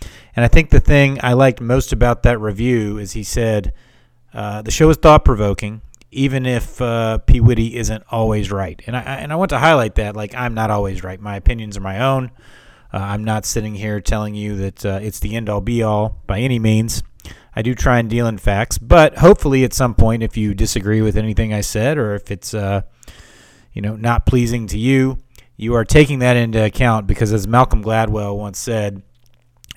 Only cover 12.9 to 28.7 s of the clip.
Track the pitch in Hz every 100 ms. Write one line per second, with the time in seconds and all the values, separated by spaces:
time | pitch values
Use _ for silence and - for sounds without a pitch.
12.9 | 98 98 107 107 107 - 117 107 101 107
13.9 | 104 - 110 107 104 104 101 98 - 101
14.9 | 95 107 - 104 113 107 104 101 117 110
15.9 | 104 110 - - 101 131 120 110 110 117
16.9 | - - - - - _ - 113 123 135
17.9 | 120 113 117 117 104 - 101 120 - 117
18.9 | 170 156 - 165 208 147 135 123 - 123
19.9 | - 110 117 113 110 107 98 - 117 98
20.9 | 110 110 101 110 101 110 104 101 107 123
21.9 | 151 107 101 - 98 - 110 98 98 -
22.9 | _ - - - _ _ _ _ - 104
23.9 | 110 117 117 - 127 120 120 107 107 123
24.9 | 135 131 127 - _ _ - 110 120 113
25.9 | 156 143 135 123 123 117 110 107 - 123
26.9 | 110 101 104 110 107 98 120 131 113 107
27.9 | 110 110 107 101 101 104 95 -